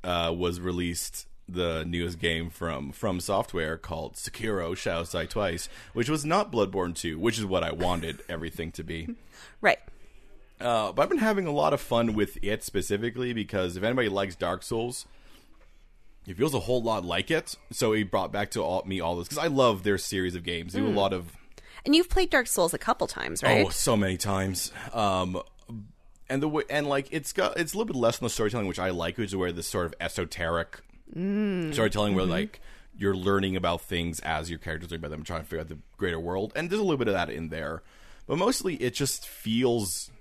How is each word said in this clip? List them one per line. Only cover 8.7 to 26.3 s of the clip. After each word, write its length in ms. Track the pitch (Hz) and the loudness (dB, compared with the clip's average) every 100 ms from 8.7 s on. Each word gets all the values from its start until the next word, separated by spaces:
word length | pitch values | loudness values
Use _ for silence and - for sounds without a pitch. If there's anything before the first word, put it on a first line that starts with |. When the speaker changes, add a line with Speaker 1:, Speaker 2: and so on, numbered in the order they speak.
Speaker 1:
to 100 | - | -8
be. 320 | 80 82 80 233 - - - - | -8 -6 -6 -10 -14 -20 -20 0
Speaker 2:
Right. 180 | - - - - - - - - - - | 2 2 -2 -18 -18 -20 -20 -20 -20 -4
Speaker 1:
Uh, 320 | 117 117 104 | 2 2 2
but 120 | 90 | 2
I've 40 | 147 | 2
been 120 | 339 | 4
having 280 | 220 202 175 | 4 2 2
a 60 | |
lot 180 | 147 156 | 4 4
of 80 | 143 | 4
fun 360 | - 117 117 107 | 2 2 4 2
with 220 | 101 - | 0 0
it 220 | 101 110 - | -2 -2 -2
specifically 680 | 98 82 101 117 113 123 | -2 0 0 0 -2 -2
because 460 | 117 95 98 92 90 | -2 -2 0 0 0
if 60 | |
anybody 260 | 107 131 113 | 0 2 2
likes 260 | 95 98 87 | 2 0 -2
Dark 260 | 87 90 | -2 -2
Souls, 440 | - 113 120 127 - - - - - - - - - - - - - | -2 -2 -2 -6 -12 -20 -20 -20 -20 -20 -20 -20 -20 -20 -20 -20 -14
it 80 | 90 | 0
feels 180 | 147 | 2
a 60 | 135 | 2
whole 240 | 90 123 | 2 0
lot 220 | 113 107 87 | 2 0 0
like 260 | 87 - | -2 2
it. 240 | 160 - - - | 0 0 -14 -12
So 220 | - 120 | 0 2
it 180 | 110 101 | 4 2
brought 220 | 104 90 | 2 0
back 180 | 104 104 | -2 -2
to 100 | 113 | -2
all, 220 | 80 92 95 | 0 0 -2
me 140 | 95 | -2
all 160 | 82 87 | 0 -2
this, 140 | 87 | -4
'cause 80 | 147 | -2
I 100 | 165 | 0
love 360 | 135 127 101 | 6 6 6
their 140 | 98 98 | 2 2
series 380 | - 98 92 87 | 2 0 0 -2
of 80 | |
games. 300 | 85 85 82 | -4 -4 -4
They 80 | 98 | 0
do 60 | - | 2
a 40 | |
Speaker 2:
Mm. 40 | 101 | 4
Speaker 1:
lot 180 | 98 | 2
of 180 | 185 175 - - - - - - | 0 -4 -14 -20 -20 -18 -10 4
Speaker 2:
And 100 | 311 | 6
you've 140 | 359 | 6
played 200 | 403 370 | 4 4
Dark 180 | 294 233 | 4 2
Souls 260 | - 180 | 2 2
a 40 | 151 | 2
couple 300 | - - - | -2 0 0
times, 340 | - 62 82 | -2 -4 0
right? 240 | 131 110 98 | 4 6 4
Speaker 1:
Oh, 40 | |
so 260 | - - 113 | 2 4 4
many 220 | 95 92 | 4 2
times. 560 | 101 98 95 90 - - - | 0 2 0 0 -4 -8 -8
Um, 500 | 117 101 92 90 92 - - - 113 104 - - - | 0 2 4 2 -2 -8 -18 -14 -14 -14 -20 -20 -20
and 160 | - | -4